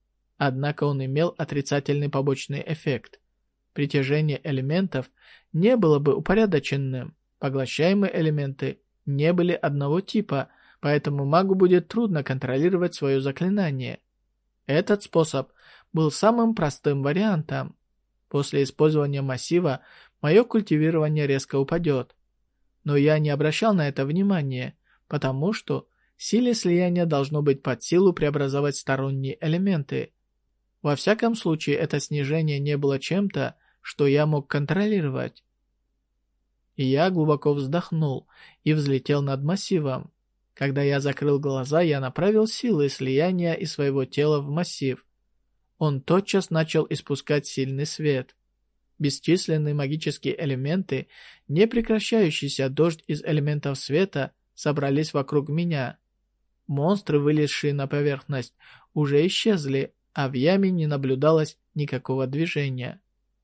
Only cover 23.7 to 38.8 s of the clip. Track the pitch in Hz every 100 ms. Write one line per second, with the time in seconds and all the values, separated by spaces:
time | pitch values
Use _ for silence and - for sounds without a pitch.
23.7 | 190 143 143 139 170 202 185 139 127 131
24.7 | - _ _ - 147 135 135 170 220 -
25.7 | 139 - _ _ _ - 214 247 226 180
26.7 | 175 180 175 175 143 135 151 147 135 -
27.7 | 120 - 175 196 170 147 143 139 139 147
28.7 | 139 - 135 135 135 135 - 160 170 196
29.7 | 170 139 135 117 _ _ _ _ _ _
30.7 | _ 147 139 - 220 233 226 175 160 -
31.7 | 143 156 147 - 147 135 160 156 143 143
32.7 | 143 143 135 - 180 202 151 127 - _
33.7 | _ - - 143 143 151 151 135 143 143
34.7 | 160 208 208 147 131 120 - _ _ _
35.7 | _ _ _ _ _ _ _ _ _ _
36.7 | - 131 135 185 180 151 147 151 143 131
37.7 | 165 - 160 151 127 _ _ - _ 151
38.7 | 151